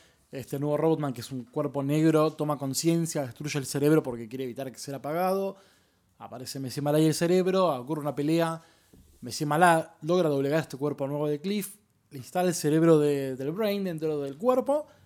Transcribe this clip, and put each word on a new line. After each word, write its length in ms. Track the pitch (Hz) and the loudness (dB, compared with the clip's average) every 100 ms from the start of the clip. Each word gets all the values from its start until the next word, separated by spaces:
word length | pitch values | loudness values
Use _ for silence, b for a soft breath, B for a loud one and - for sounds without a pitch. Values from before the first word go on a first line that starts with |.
| B B _ | B B _
este 280 | 139 120 139 | -14 -8 -6
nuevo 180 | 147 147 | -2 0
Robotman, 360 | 160 160 143 | 2 2 0
que 80 | 123 | -6
es 100 | 117 | -10
un 120 | 131 117 | -10 -8
cuerpo 360 | - 147 135 | -6 -4 -4
negro, 480 | 139 151 160 156 156 | 0 2 4 4 2
toma 240 | 151 151 147 | 0 -4 -2
conciencia, 680 | 139 127 160 170 165 156 | -4 -2 0 2 0 -4
destruye 360 | 131 - 147 147 | -6 -8 -6 -6
el 60 | 127 | -4
cerebro 360 | 143 147 156 | 0 4 4
porque 240 | 139 120 113 | 2 -6 -10
quiere 160 | 127 131 | -8 -8
evitar 260 | 120 131 | -8 -10
que 60 | 117 | -10
sea 180 | - 139 | -12 -10
apagado. 600 | 139 160 185 190 196 190 b b b b b _ | -6 -2 0 0 -2 -8 b b b b b _
Aparece 400 | 110 117 123 139 | -16 -14 -12 -10
Messi 220 | 135 131 | -8 -4
Malay 240 | 143 151 156 | 0 4 4
el 80 | |
cerebro, 540 | 151 170 185 185 185 180 131 | 4 2 2 4 2 2 0
ocurre 220 | 123 156 | -4 -4
una 140 | 147 131 | -4 -2
pelea. 460 | 147 165 165 165 b b b - _ _ | 0 2 0 -2 b b b -20 _ _
Messi 240 | 123 - 151 | -12 -6 -2
Malay 380 | 147 175 165 160 - | 4 6 6 2 -8
logra 260 | 156 180 165 | 0 2 2
doblegar 300 | 139 139 156 | 2 2 0
este 160 | - 131 | -2 -4
cuerpo 300 | 147 143 139 | -4 -2 -4
nuevo 200 | 147 151 | -2 -2
de 120 | 147 | -2
Cliff, 340 | 170 208 208 - _ _ _ | -2 -4 -6 -12 _ _ _
le 80 | 139 | -16
instala 300 | 120 180 180 | -6 -2 0
el 60 | 165 | 0
cerebro 440 | 151 156 165 160 | 2 4 8 8
de, 360 | 147 143 135 131 | 6 2 -2 -4
del 160 | 135 | -6
Brain 320 | 175 214 202 | -2 -2 -2
dentro 360 | 190 160 156 151 | -4 -4 -4 -4
del 160 | 143 139 | -6 -2
cuerpo 480 | 233 254 240 294 302 b | 0 2 0 -2 -4 b